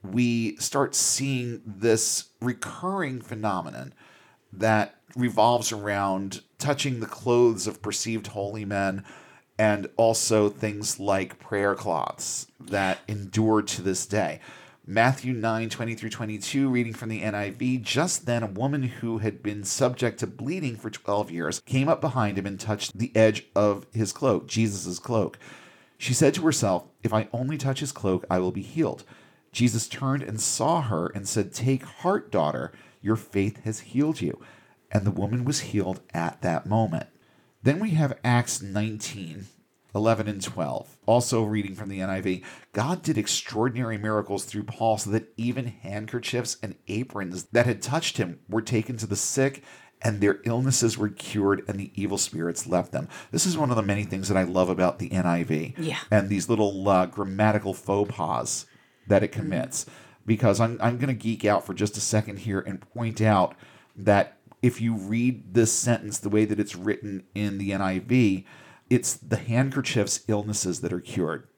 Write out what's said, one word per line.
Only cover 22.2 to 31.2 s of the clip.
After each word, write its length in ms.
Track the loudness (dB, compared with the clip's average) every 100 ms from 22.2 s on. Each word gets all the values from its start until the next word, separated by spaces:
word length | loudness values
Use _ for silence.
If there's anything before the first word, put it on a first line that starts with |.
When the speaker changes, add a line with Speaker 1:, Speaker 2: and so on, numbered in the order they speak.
| 0 -2
Speaker 1:
him 60 | -6
and 120 | -8
touched 380 | -4 -4 -4 -4
the 180 | 0 6
edge 300 | 6 4 -2 2
of 300 | 2 2 -4
his 180 | -4 -2
cloak," 340 | 0 2 2 0
Jesus's 500 | 0 0 0 -6 -8
cloak. 380 | -2 0 0 -6 -20 -20 -20 -20 _ _
"She 160 | -2
said 200 | 4 4 6
to 60 | 2
herself, 400 | 2 2 0 -2 _
'If 100 | 0
I 140 | 0 0
only 260 | -4 -4 -2
touch 220 | -2 -2
his 100 | -6
cloak, 340 | -2 0 0 0
I 100 | 0
will 120 | 0
be 120 | -4
healed.' 400 | -6 -2 -2 -2 -14 -20 -20 _ _
Jesus 380 | 0 2 2 -4
turned 340 | -4 -2 -2
and 160 | -4 -4
saw 420 | -4 0 2 2
her 240 | 0 -2 -2
and 200 | -4